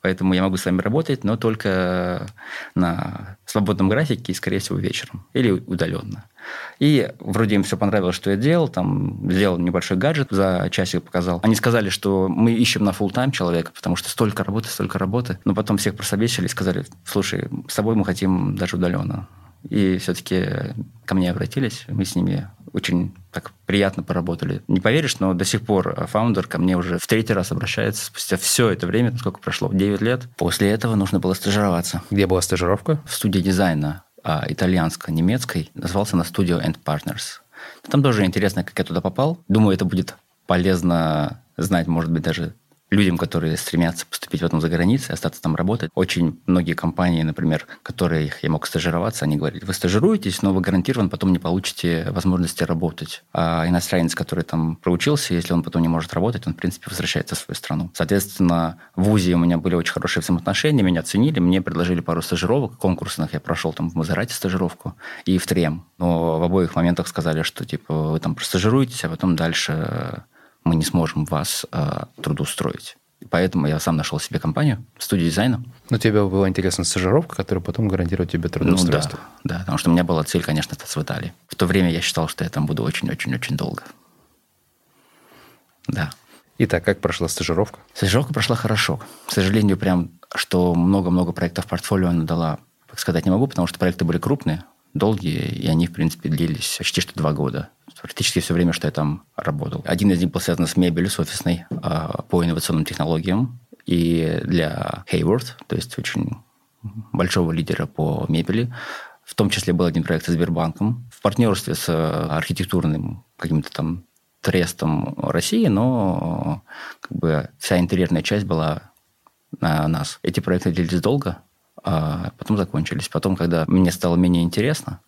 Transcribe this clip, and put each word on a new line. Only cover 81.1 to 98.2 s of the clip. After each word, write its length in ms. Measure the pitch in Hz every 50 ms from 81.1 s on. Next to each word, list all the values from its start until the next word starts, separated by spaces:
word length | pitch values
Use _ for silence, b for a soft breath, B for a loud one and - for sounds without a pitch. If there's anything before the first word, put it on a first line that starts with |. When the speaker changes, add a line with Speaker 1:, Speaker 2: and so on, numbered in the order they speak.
| - - - 87 - _ _ _
Speaker 1:
В 80 | -
то 120 | - 92 87
время 220 | 95 98 92 87
я 120 | 80 82
считал, 260 | 85 - - - 80 80
что 160 | - - 82
я 60 | 85
там 160 | - - 76
буду 180 | 73 78 76 -
очень-очень-очень 720 | - - - - - - - - - 127 123 123 - 139
долго. 280 | 143 - - - - - - - _ _ _ _ _ _ _ _ _ _ _ _ _ _ _ _ _ _ _ b b b b b b b b b b b b b b b b _ _ _ -
Да. 220 | - - 80 73 - _ b b b b b b _ _
Speaker 2:
Итак, 260 | 120 87 - 85 85
как 160 | - 98 -
прошла 280 | - 85 - - 87 80
стажировка? 520 | - - - - 82 82 - - - - - _ _
Speaker 1:
Стажировка 400 | - - 95 92 123 139 123 151
прошла 240 | 113 107 - 120 110
хорошо. 420 | - 113 110 107 - - 78 110 B B B B B B
К 40 |
сожалению, 460 | - - 95 95 101 110 107 101 98 92
прям, 340 | 92 95 90 87 85 85 - - - _ -
что 380 | - - - - 90 90 90 87
много-много 560 | 85 87 92 98 98 92 90 90 90 90 85
проектов 340 | 87 - 87 85 87 - -
в 20 | -
портфолио 400 | - 90 - - 107 95 92 87
она 160 | 85 85 80
дала, 340 | 78 82 82 85 80 78 - - _ _ _ _ _
так 100 | - -
сказать, 260 | - - 85 82 78
не 60 | 92
могу, 160 | 92 101 131 139
потому 200 | - - 87 85
что 120 | - -
проекты 240 | - 90 87 - 90
были 120 | 80 82 87
крупные, 480 | - - 139 139 - 80 78 85 - - _ _ _ _ _
долгие, 520 | 151 180 - 110 101 - 80 76 - 71 71
и 200 | - - - -
они, 200 | 80 80 - -
в 60 | 170
принципе, 360 | - 165 - - - - -
длились 460 | 78 - - 82 78 - - - - -
почти 240 | 90 - - -
что 120 | - - -
два 160 | - 78 76
года. 380 | 76 73 73 65 - 69 - - _ _ _ - - -
Практически 380 | - - - -